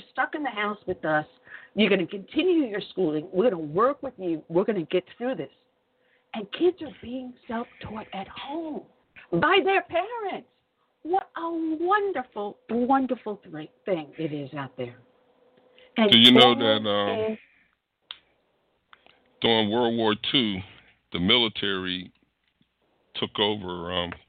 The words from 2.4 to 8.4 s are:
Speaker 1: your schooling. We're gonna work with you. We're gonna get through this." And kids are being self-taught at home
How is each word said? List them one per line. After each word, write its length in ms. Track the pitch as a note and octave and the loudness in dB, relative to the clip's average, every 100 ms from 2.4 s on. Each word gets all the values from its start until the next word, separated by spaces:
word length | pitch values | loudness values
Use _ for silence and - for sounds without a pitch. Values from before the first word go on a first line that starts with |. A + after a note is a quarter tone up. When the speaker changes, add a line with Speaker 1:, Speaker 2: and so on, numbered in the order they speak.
| F#4 E4 C4 | 2 2 0
Speaker 1:
your 140 | G3 | -4
schooling. 460 | - - F3+ D3+ D#3 | -8 -2 -2 -2 -4
We're 160 | F3+ - | 0 0
gonna 120 | E3 | 0
work 400 | D#3 D#3 B3 C#4+ | -4 0 0 0
with 160 | C4+ B3 | -8 -8
you. 260 | F#3 D#3+ - | -6 -6 -2
We're 160 | E3+ | -2
gonna 200 | - G#3 | 0 -2
get 220 | D#3 F3+ - - | -2 -2 -4 -8
through 180 | A#3+ A3+ | -6 -6
this." 160 | C#3 _ _ _ _ _ _ _ _ | -8 _ _ _ _ _ _ _ _
And 160 | A3+ G3 | -12 -10
kids 280 | - F4 F4 | 0 0 0
are 140 | D4+ - | -8 -12
being 320 | A3+ B3+ B3+ B3 - | -12 -10 -12 -16 -10
self-taught 600 | A#3 A#3+ - - A3 G#3 | -8 -8 -12 -14 -12 -12
at 140 | G3 G3 | -12 -12
home 540 | - | -14